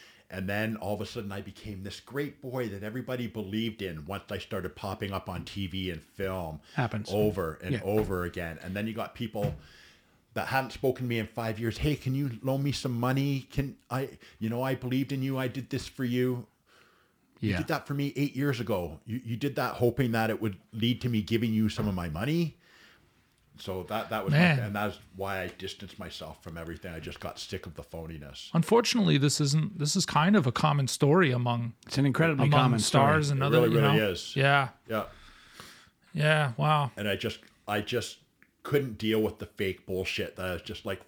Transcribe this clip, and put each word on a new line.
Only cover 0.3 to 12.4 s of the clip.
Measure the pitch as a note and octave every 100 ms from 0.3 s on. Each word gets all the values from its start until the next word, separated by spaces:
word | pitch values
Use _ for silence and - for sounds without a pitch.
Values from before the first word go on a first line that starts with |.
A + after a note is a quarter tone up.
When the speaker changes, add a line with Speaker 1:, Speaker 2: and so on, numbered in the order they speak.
Speaker 1:
And | F#2+ F#2+
then | G2+ A2 G#2+
all | F#2+ G#2+
of |
a | G2+
sudden | A#2+ G2+
I | G2
became | F#2+ - G#2+ F#2+
this | G2 -
great | - C3 D3 -
boy | C3 C3 A2+
that | G2
everybody | G#2+ A#2+ B2 B2+ A#2
believed | A2 F#2+ A2 A2+ G#2+
in | F#2+ D#2 D2+
once | G2 -
I | G2
started | - G2 F2 -
popping | G2 F#2 G2+
up | F#2+ -
on | F2 -
T | G2+ F#2+
V | F#2+ F#2
and | D#2+
film | - - F#2+ F#2 E2 D2+ - -
Speaker 2:
Happens. | A#2+ G#2+ G#2
Speaker 1:
over | G#2 G#2+ F#2+ D#2+ D#2
and | F2+
Speaker 2:
Yeah. | A#2+
Speaker 1:
over | F#2+ G#2+ G2 F#2 F2
again. | F2+ E2 D#2+
And | F2+ G2
then | A2
you |
got | A2 F#2 -
people | A#2 G#2 G#2 - - - - _ _ _ _ A2+
that | E2
hadn't | C3 B2+
spoken | - C3 B2+ B2
to |
me | A#2
in | G#2+
five | - A2+ G#2+
years, | A2+ -
"Hey, | D3+ D3
can | C3 C3+
you | C#3+ A2+